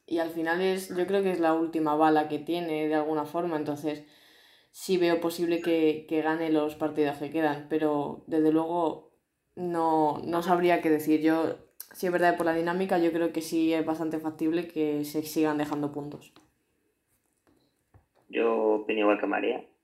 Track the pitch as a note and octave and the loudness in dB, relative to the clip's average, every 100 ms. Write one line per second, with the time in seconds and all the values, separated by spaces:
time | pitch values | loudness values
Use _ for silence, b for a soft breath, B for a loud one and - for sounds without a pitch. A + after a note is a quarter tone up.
0 | - E3 E3 E3 D#3+ F3 F#3+ F#3+ F#3+ F3+ | -6 -4 -2 -2 -2 0 0 0 -4 -4
1 | F3+ G3 F#3+ F3 E3 E3 E3 D#3+ D#3 D3+ | 0 2 2 2 2 2 0 0 0 4
2 | D#3 D#3 D3+ D3+ D3 E3+ E3+ D#3 D#3 D#3 | 4 4 2 -4 -4 -4 -2 -2 0 0
3 | D3+ D#3 D3+ E3+ F3 D#3 D3+ C#3+ D#3 D3 | 0 -2 -4 -4 -4 -4 -4 -4 -4 -6
4 | b b b b b b b - - F#3 | b b b b b b b -16 -2 0
5 | E3+ E3 E3 E3+ E3+ E3+ E3+ E3 D#3 D3+ | 2 2 -2 -2 -2 -2 0 2 2 0
6 | - D#3+ D#3 D#3+ E3 D#3 D3+ D3+ D#3 D3+ | -2 -2 0 -2 2 2 0 -2 -4 0
7 | D3 C#3+ D3 D#3 D#3 D3 D3 D#3 D#3 D3 | -2 -2 -6 -2 0 -2 -4 -2 0 0
8 | C#3+ - - D#3+ D#3 D#3 E3 F3 D#3+ - | -2 -8 -2 2 4 2 0 0 -2 -4
9 | - _ _ _ _ - F3+ E3+ E3 D#3+ | -12 _ _ _ _ -10 -6 0 2 4
10 | D3+ C#3+ - E3+ F3 F3 F3 E3+ E3 D3+ | 4 0 -2 -2 2 4 4 2 4 2
11 | D3 D#3 D#3 D#3+ D#3+ - - _ - - | 4 2 4 2 0 -4 -12 _ -20 -6
12 | F#3 F3 F3 E3+ E3 E3 E3+ F3+ F#3+ F#3 | -2 2 2 4 0 0 0 -2 0 2
13 | E3+ E3 E3 D#3+ D#3+ E3 D#3+ D#3+ D#3 D#3+ | 2 2 -2 -2 -4 0 2 0 0 -2
14 | D#3+ D#3+ D#3 D#3 D#3+ E3+ E3+ D#3+ D3+ D3 | -4 -4 -6 -4 -2 -2 -4 -4 -2 -2
15 | D3 D#3 D3+ E3 D#3 D3+ D3 D3 C#3+ C#3+ | -4 -6 -4 0 0 0 -2 -4 -4 -6
16 | D3 C#3+ - _ _ _ _ _ _ _ | -10 -14 -18 _ _ _ _ _ _ _
17 | _ _ _ _ _ _ _ _ _ - | _ _ _ _ _ _ _ _ _ -20
18 | _ _ _ A#2+ A2+ A2+ A2 G#2+ G#2+ A2 | _ _ _ 0 0 2 2 2 0 0
19 | G#2 G2+ G2+ G2+ G#2 A#2+ - _ | 2 2 0 0 -2 -4 -8 _